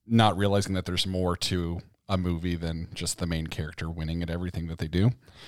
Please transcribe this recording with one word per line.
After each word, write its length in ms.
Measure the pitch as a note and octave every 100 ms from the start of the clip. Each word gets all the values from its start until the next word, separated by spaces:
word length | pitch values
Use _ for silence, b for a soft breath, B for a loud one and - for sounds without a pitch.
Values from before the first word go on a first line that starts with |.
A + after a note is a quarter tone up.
| A2
not 320 | A#2 G#2+ F#2
realizing 360 | G2+ G2+ F#2+
that 120 | F#2+ F2
there's 220 | F2+ F#2
more 300 | F#2 F2+ F2+
to 420 | - F#2 E2+ E2+ - _ -
a 80 | F#2+
movie 380 | F2+ E2 F2 E2+
than 340 | E2 E2 E2+
just 260 | - E2+ -
the 60 | F2
main 220 | E2 D#2
character 420 | - D#2 - D#2+
winning 320 | E2 D#2+ E2+
at 80 | E2+
everything 380 | E2+ F2+ E2+ E2
that 120 | D#2+
they 80 | D#2+
do. 220 | F2 A2 B2 B B